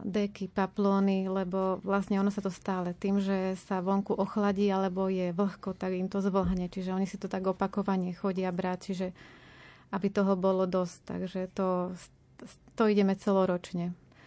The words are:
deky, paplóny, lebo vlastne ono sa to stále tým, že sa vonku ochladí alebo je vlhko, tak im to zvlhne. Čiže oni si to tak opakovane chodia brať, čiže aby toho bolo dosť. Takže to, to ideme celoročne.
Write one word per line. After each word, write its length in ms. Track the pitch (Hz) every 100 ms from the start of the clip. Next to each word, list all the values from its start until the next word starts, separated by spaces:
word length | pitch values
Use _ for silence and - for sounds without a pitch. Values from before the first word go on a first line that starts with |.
| -
deky, 400 | 208 202 208 185
paplóny, 800 | - 190 - 202 196 196 190 190
lebo 560 | 190 180 190 190 185
vlastne 320 | 190 196 196 196
ono 160 | 202
sa 80 | 202
to 80 | 196
stále 480 | 175 - 185 175 175
tým, 240 | 196 202
že 400 | 190 196 185 185 -
sa 160 | 190
vonku 320 | 180 196 196 208
ochladí 560 | 196 - 202 196 202
alebo 400 | 190 190 180 190
je 240 | 190 180 170
vlhko, 400 | 202 - - 185
tak 240 | 185 185
im 80 | 185
to 160 | 202
zvlhne. 480 | 196 190 180 185 175
Čiže 240 | 190 180 185
oni 160 | 196
si 80 | 196
to 80 | 190
tak 160 | 190
opakovane 720 | 190 185 196 208 196 190 180 175
chodia 400 | 196 185 185 180
brať, 240 | 185 180 -
čiže 200 | 185 185 175 - - - - - - -
aby 160 | 196 196
toho 320 | 202 196 190
bolo 240 | 190 190
dosť. 480 | 185 185 180 - -
Takže 300 | 180 180 185 185
to, 400 | - 190 180 180 180 - - _ - 247 - - -
to 80 | 220
ideme 320 | 208 196 196
celoročne. 720 | - 196 185 175 - 180 175 175 - -